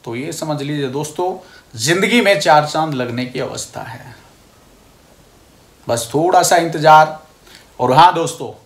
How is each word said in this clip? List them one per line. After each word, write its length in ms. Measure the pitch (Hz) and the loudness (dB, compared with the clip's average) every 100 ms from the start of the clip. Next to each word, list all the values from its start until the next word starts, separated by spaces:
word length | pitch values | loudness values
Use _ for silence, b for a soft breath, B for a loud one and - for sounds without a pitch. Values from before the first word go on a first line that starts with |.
तो 100 | - | -10
ये 160 | 117 156 | -10 -10
समझ 280 | 156 156 143 | -10 -8 -8
लीजिए 260 | 139 151 135 | -6 -6 -6
दोस्तों, 460 | 139 151 - 180 185 B B B | -6 -8 -6 -6 -6 B B B
जिंदगी 460 | 113 120 175 196 240 | -8 -4 -2 0 2
में 180 | 202 196 | 2 0
चार 280 | 175 151 147 | 4 2 2
चांद 260 | 160 156 | -4 -4
लगने 320 | 131 123 117 | -4 -6 -6
की 140 | 123 143 | -8 -8
अवस्था 420 | 120 110 - - | -10 -10 -14 -14
है। 340 | - 117 135 113 _ _ _ _ _ _ _ _ _ _ _ _ _ _ _ _ - | -14 -16 -20 -20 _ _ _ _ _ _ _ _ _ _ _ _ _ _ _ _ -6
बस 220 | 117 - | -6 -4
थोड़ा 280 | 147 175 180 | -2 2 2
सा 140 | 170 175 | 4 2
इंतजार। 640 | 165 160 156 156 156 - _ _ b b b - | 0 0 6 8 6 -2 _ _ b b b -6
और 140 | 123 | 0
हाँ 200 | 131 175 | 6 4
दोस्तों 360 | 165 156 - 120 - | 4 -6 -8 -14 -14